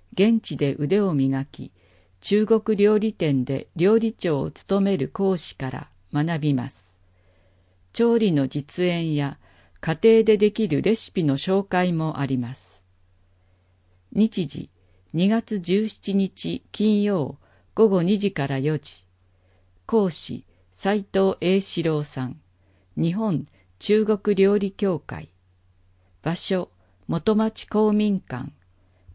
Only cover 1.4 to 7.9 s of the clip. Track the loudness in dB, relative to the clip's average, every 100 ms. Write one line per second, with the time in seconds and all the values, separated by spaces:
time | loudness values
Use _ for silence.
1.4 | -6 -12 -16 -18 _ _ _ _ -2 0
2.4 | 2 0 2 2 4 4 0 -2 0 0
3.4 | 0 -4 -6 0 2 4 2 -2 -2 -2
4.4 | -2 -8 -4 0 0 0 -4 -2 -2 -2
5.4 | -6 -10 -10 -10 -14 _ _ -2 -2 -2
6.4 | 0 -2 -4 -12 -20 _ _ _ _ _
7.4 | _ _ _ _ _